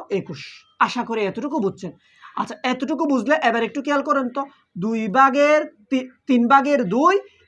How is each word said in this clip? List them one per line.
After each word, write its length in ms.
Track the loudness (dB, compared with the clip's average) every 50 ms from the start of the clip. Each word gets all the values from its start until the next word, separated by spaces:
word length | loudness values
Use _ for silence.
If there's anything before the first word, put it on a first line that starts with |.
| -2 -4
একুশ। 340 | -6 -6 -6 -8 -12 -14 -16 -18 -20 -20 _ _ _ -2
আশা 240 | -2 0 0 -4 -6
করি 180 | -4 -4 -4
এতটুকু 380 | -4 -4 -4 -6 -6 -4 -4 -2
বুঝছেন। 320 | -2 -4 -4 -6 -12 -14 -14 _ _ _ _ _ -20 -10 -8
আচ্ছা, 200 | -8 -8 -8 -10 -6 -4
এতটুকু 420 | -4 -4 -4 -4 -4 -4 -2 0
বুঝলে 300 | 0 0 0 0 0 0 0 2
এবার 200 | 0 0 0 -2
একটু 180 | -4 -4 -6
খেয়াল 200 | -4 -2 -2 -2
করেন 280 | -2 -2 -2 -2 -2 -4
তো, 160 | -6 -8 -8 -8 -14 _ _ _ _
দুই 300 | -6 -4 -4 -4 -4 -4
ভাগের 540 | 0 2 4 4 4 4 4 4 4 4 2 2 -2 -10 _ _ _
তি-, 180 | -4 -4 -4 -6 -12 _ _
তিন 200 | 2 2 2 4
ভাগের 360 | 6 4 4 4 4 2 0 0
দুই, 360 | 0 0 4 4 4 4 2 0 -6 _ _ _